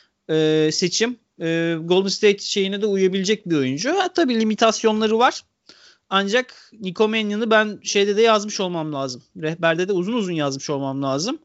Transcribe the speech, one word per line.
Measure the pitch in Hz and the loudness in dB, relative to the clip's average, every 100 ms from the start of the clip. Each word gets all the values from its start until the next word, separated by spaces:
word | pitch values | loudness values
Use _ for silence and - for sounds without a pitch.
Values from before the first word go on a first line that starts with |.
| _ _ - | _ _ -4
e, | 156 156 156 156 | 0 2 2 2
seçim. | - 180 - 233 240 _ - | 0 -2 0 -2 -4 _ -8
E, | 165 165 165 165 | -4 -2 -2 -4
Golden | 170 185 196 | 2 2 2
State | 190 208 202 | 2 2 2
şeyine | - 208 190 202 | -2 -2 -2 -2
de | 208 | -2
uyabilecek | 196 190 190 190 214 170 | 2 2 2 0 -2 0
bir | 156 | 0
oyuncu. | 131 143 240 | 0 -2 -2
Ha, | 392 359 - | 0 0 0
tabii | 269 226 | 0 2
limitasyonları | 220 214 226 - 220 214 220 220 | 0 2 2 2 0 2 0 2
var. | 262 - - _ - - - _ _ | 2 0 -12 _ -20 -20 -20 _ _
Ancak | 190 196 240 254 - _ - | -2 0 -2 -2 -12 _ -12
Nico | 185 175 220 | -8 0 0
Mannion'ı | 220 208 208 226 | 0 -2 -2 2
ben | 220 214 196 | 2 2 -4
şeyde | - 208 202 202 | -4 0 2 4
de | |
yazmış | 226 214 208 208 | 4 4 0 -6
olmam | 185 170 151 | -4 -4 -4
lazım. | 139 135 123 _ 180 | -6 -6 -10 _ -8
Rehberde | 156 165 165 165 185 | -8 -2 0 0 0
de | |
uzun | 180 185 | -2 0
uzun | 240 185 | -2 -2
yazmış | 160 143 135 - | -2 -2 -4 -6
olmam | 139 135 135 | -4 -4 -4
lazım. | 139 135 208 320 | -2 -2 -4 -8